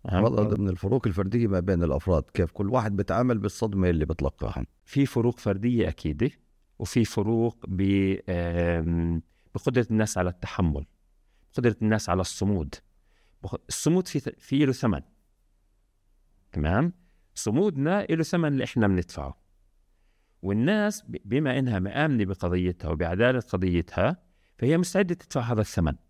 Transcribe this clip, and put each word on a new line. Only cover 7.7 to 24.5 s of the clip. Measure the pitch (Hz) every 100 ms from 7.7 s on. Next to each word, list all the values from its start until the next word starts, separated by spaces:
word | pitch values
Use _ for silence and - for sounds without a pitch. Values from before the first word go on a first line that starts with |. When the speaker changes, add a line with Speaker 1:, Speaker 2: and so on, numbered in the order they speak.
| 92 98 98 98 95 -
Speaker 1:
آم، | 87 87 87 85 85 80 85 85 82 - _ _
بقدرة | - - 123 120
الناس | 110 107 95
على | 90
التحمل، | - - - 87 71 69 _ _ _ _ _ _
قدرة | - 120 104
الناس | 107 107 -
على | 90
الصمود. | 92 - 98 98 71 - _ _ _ _ _ _
بخ-، | 101 - -
الصمود | - 151 180 185
في | 143
ث-، | - -
في | - 135 139
له |
ثمن. | 123 120 76 - _ _ _ _ _ _ _ _ _ _ _ _ _ _
تمام؟ | 87 76 98 170 - _ _ _
صمودنا | - - 120 208 139 147 202
له | - 160
ثمن | 156 180 156
اللي | 139
إحنا | - 120 104
بندفعه. | 90 85 - 69 - _ _ _ _ _ _ _ _ _ _
والناس | 185 208 190 214 208 208
ب-، | - -
بما | 98 127 147 127
إنها | 131 101
مآمنة | 95 135 156 123
بقضيتها | 95 95 87 90 90 87 78
وبعدالة | 80 85 92 120 127
قضيتها، | - 95 92 85 80 - 107 180 _ _ _